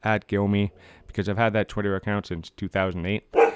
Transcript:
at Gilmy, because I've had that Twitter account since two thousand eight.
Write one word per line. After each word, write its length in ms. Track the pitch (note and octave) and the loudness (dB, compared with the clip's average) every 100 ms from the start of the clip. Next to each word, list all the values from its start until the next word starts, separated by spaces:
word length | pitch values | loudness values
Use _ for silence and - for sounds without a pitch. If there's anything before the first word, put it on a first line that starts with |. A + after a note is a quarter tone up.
at 240 | A2 G#2+ - | 0 0 0
Gilmy, 420 | G2+ G2+ G2+ G2+ - - - - | 0 2 2 0 -4 -20 -20 -8
because 220 | - G2+ | -6 -2
I've 80 | G2 | 0
had 160 | A2+ | 2
that 160 | G#2+ G2 | 2 -2
Twitter 260 | G#2+ G2+ | -2 -2
account 340 | F#2+ G#2 G#2 - | -2 -2 -4 -4
since 200 | E2+ - | -8 -10
two 200 | - F#2+ | -10 -4
thousand 360 | G2 F#2+ F2 | -2 -2 -2
eight. 200 | F2 G#2+ - - A4+ | -4 -4 0 4 4